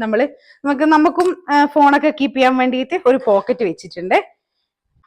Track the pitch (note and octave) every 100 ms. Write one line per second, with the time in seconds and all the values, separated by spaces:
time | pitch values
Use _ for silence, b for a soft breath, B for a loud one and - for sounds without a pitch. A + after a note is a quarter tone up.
0 | A3 G#3+ C#4+ b b b C#4 C4+ D#4 D#4
1 | D#4 D#4+ F4+ - - C#4+ C#4+ D4+ C#4+ C#4+
2 | D4+ C#4+ C#4 C4 B3+ C4 B3+ B3+ B3+ F4
3 | B3 C4 - G3 G3 B3 G#3 E3 F#3 -
4 | F#3 D#4 - _ _ _ _ _ _ _